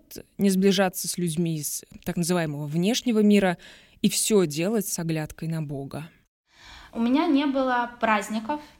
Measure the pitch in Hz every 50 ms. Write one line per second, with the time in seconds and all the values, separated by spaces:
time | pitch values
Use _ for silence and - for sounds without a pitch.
0 | _ - - - - _ _ - 196 196 190 190 190 196 185 196 196 185 - -
1 | - 175 - 180 175 170 156 165 170 165 160 151 147 - - - - - - -
2 | - 185 170 180 170 160 180 175 165 151 143 143 151 143 151 170 175 208 254 -
3 | - 254 220 214 208 208 202 202 190 185 170 - - - - - - _ _ _
4 | - 202 - - - - 220 196 180 151 143 156 170 202 233 214 190 - - -
5 | 165 165 160 156 151 - - - 165 160 165 160 151 143 147 131 135 139 131 135
6 | 160 165 _ _ _ _ _ _ _ _ _ _ - - - - - - - 233
7 | 233 240 262 302 349 349 277 277 294 277 262 269 262 262 247 240 240 233 - -
8 | 226 226 214 208 202 208 214 220 220 - 302 302 - - -